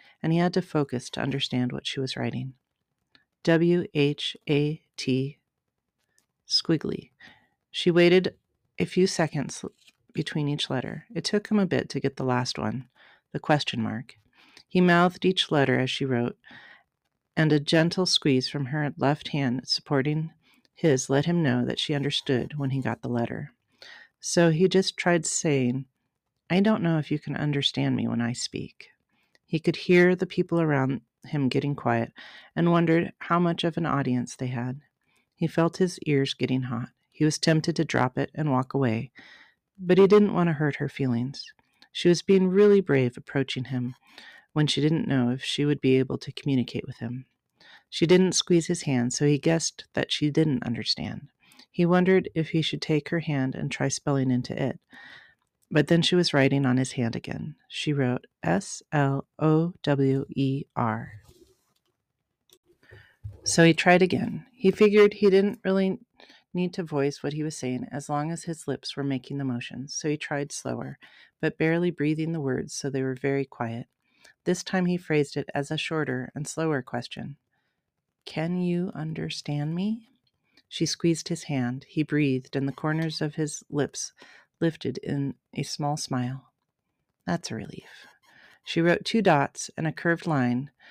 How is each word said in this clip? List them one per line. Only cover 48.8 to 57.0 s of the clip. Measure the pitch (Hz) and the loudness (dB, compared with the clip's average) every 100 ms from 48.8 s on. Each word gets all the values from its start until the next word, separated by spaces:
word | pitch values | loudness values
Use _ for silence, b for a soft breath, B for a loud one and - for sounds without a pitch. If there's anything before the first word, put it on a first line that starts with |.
hand, | - 127 120 | 0 0 0
so | - 147 | 0 2
he | 143 | 2
guessed | 165 165 - - - | 2 0 -2 -8 -8
that | - - | -6 -4
she | - 151 | -2 0
didn't | 143 156 127 | 2 2 0
understand. | 117 113 - - 92 - - _ b b b | -2 -6 -4 -4 -6 -10 -16 _ b b b
He | - 170 | 0 2
wondered | 180 180 190 - | 4 4 4 2
if | - 156 | -4 -2
he | 165 | -2
should | 156 147 | -2 -4
take | - 156 - | -2 -2 0
her | 170 | -4
hand | 156 143 131 | -2 -2 -2
and | - 143 | -4 -6
try | - 135 | -4 -4
spelling | - - 139 131 | -2 -2 0 2
into | 123 123 - | 0 -2 -4
it. | 131 - _ B B B B B _ _ _ | -4 -6 _ B B B B B _ _ _
But | 151 147 | 0 4
then | 170 | 4
she | 160 | 4
was | 180 170 143 | 2 2 4
writing | 135 139 135 | 4 4 2
on | 127 | 2
his | 131 | 0
hand | - | -2